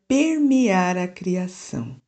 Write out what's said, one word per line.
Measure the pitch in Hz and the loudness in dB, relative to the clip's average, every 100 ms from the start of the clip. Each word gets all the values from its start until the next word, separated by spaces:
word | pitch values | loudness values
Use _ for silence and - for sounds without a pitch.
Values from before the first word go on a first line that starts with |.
| _ | _
permear | 262 311 311 285 262 247 185 180 180 | 2 2 2 2 4 4 2 2 -2
a | 180 | -4
criação. | - 185 180 180 - - 139 117 127 | -6 -4 -4 -4 -10 -12 -10 -10 -14